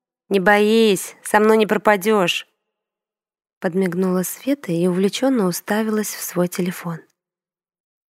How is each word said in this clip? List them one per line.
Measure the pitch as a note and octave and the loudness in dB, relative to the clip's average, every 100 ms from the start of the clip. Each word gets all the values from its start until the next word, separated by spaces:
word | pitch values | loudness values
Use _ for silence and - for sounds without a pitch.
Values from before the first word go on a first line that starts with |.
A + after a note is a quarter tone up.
| _ _ - | _ _ -4
"Не | G3 | 0
боись, | F#3 G#3 G#3 A3+ A3 F#3 - - | 4 4 4 4 4 2 -4 -14
со | - G#3+ | 0 2
мной | G#3+ A3 | 4 4
не | G#3 | 2
пропадешь", | G#3+ G#3+ G#3 G3 G#3+ F3 - - _ _ _ _ _ _ _ _ _ _ - | 0 2 2 2 0 0 -4 -10 _ _ _ _ _ _ _ _ _ _ -8
подмигнула | F#3+ F3 F#3+ E3+ F#3+ F#3 | -4 -2 -2 -2 -2 -2
Света | F3 - C4 C#4+ - | -4 -6 -6 -4 -4
и | E3+ F3+ | -2 0
увлеченно | F3 G3 - C4+ B3+ F#3 | 0 0 0 0 0 0
уставилась | E3+ - G#3+ A3 G#3+ G3+ | -2 -4 -4 -2 -4 -4
в | - | -8
свой | - F3 F3+ | -8 -4 -4
телефон. | - F3+ F3+ F3 E3 - _ _ _ _ _ _ _ _ _ _ | -2 -6 -6 -10 -12 -14 _ _ _ _ _ _ _ _ _ _